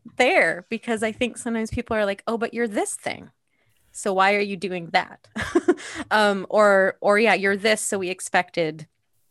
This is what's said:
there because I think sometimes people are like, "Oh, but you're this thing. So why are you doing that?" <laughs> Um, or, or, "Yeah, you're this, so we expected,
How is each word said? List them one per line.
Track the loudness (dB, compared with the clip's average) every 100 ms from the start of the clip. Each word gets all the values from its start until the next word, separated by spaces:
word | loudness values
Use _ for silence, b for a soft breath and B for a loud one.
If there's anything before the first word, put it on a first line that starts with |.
| -10 0
there | 2 4 2 0 -6
because | -8 -4 -4
I | -4
think | -4 -6 -4
sometimes | -6 -4 -4
people | -6 -4 -2
are |
like, | -2 -4 -6
"Oh, | -6
but | -4
you're | -4 -4
this | -2 -4
thing. | -6 -10 -10 -14 _ _ _ _ _ _
So | -8 -2
why | 2 4
are | 2
you | 0 -4
doing | -6 -6 -2
that?" | -2 -2 -8 _
<laughs> | -10 -2 0 2 0 -4 -14 -2
Um, | 2 4 2 0
or, | 4 6 6 2 0
or, | 2 4
"Yeah, | 4
you're | 2 2 0
this, | 0 0
so | -2 -4
we | -4
expected, | -8 -2 -2 0 -2 -4 -4 -14 _ _ _ _